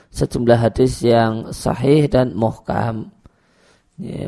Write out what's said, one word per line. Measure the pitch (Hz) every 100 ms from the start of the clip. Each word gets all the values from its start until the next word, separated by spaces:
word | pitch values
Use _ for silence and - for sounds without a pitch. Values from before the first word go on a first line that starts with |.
| _
sejumlah | - 139 131 117 117
hadis | 117 110 127 123 117
yang | 117 113 110 -
sahih | - - - 135 151 147
dan | 127 123
muhkam. | 90 113 - - - 113 110 202 - - _ _ _ _ _ _ -
Ya, | - -